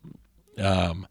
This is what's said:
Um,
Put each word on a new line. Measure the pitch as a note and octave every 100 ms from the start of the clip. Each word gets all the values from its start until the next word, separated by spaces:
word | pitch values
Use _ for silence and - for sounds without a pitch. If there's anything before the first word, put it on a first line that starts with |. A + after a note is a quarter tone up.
| E3 - _ _ _ -
Um, | G2 F#2 F2 E2+ F#2